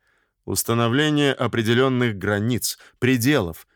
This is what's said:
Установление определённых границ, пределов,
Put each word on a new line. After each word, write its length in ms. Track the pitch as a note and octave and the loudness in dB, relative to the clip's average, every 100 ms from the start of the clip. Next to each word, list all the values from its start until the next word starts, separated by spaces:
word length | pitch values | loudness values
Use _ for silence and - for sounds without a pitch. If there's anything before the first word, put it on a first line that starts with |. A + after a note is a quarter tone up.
| _ _ _ _ - | _ _ _ _ -8
Установление 840 | G2+ - A#2 A#2 C3 D3+ D3 C#3+ | -6 -2 0 0 0 0 2 0
определённых 840 | - A#2+ A#2 G#2+ A#2 C3+ B2+ A#2+ G2 | 0 -2 0 2 2 2 2 -2 -2
границ, 640 | G2 G2+ A2+ A#2 - - - _ | -2 0 0 -2 -4 -8 -16 _
пределов, 680 | B2 C3 A#2+ D3 F2 - - | 0 2 2 2 0 -6 -18